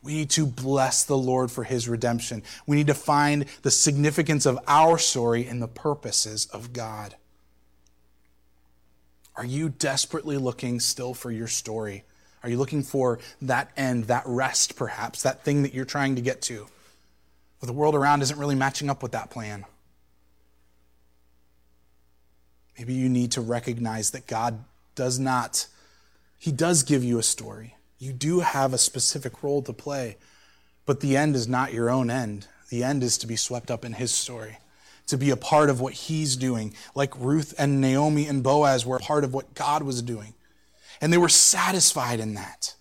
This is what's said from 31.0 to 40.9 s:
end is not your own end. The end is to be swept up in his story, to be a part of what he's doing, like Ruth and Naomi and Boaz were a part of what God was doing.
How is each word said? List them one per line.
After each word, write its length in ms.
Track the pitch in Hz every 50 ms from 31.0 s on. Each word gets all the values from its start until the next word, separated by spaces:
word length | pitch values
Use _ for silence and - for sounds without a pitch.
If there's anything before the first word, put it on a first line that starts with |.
| - 143 135
end 200 | 139 151 151 143
is 120 | 127 113
not 260 | 117 127 123 135 - 113
your 180 | 113 117 117
own 180 | 123 131 127 117
end. 380 | 120 131 123 107 104 101 - - - _ - -
The 120 | 120 120 123
end 200 | 131 147 139 123
is 160 | 117 - -
to 80 | -
be 80 | 113 117
swept 340 | 113 - - 123 120 - -
up 160 | 123 107 -
in 80 | 120 110
his 180 | 104 127 117
story, 460 | - - - - 123 113 110 107 107 - _ _ _ _ _ - - - _
to 120 | - 143
be 120 | 131 139 143
a 80 | 131
part 320 | - - - 160 151 151 143
of 100 | 135 120
what 140 | 127 131 -
he's 420 | - - - 160 156 156 143 127
doing, 380 | 127 131 131 123 113 107 107 - - - - -
like 180 | 135 143 139 - 131
Ruth 340 | 123 131 147 160 143 - - -
and 220 | 143 143 139 135
Naomi 440 | 135 131 131 139 147 156 151 147 147
and 160 | 151 139 135
Boaz 420 | 123 131 143 147 147 139 131 127 113
were 120 | 123 131
a 60 | 127
part 220 | - - 151 147 143
of 100 | 131 127
what 200 | 135 - - -
God 300 | - - 143 147 156 147
was 180 | 139 127 120
doing. 320 | 117 120 117 107 104 107 - _ _ _ _ _ _ _ _ _ _ -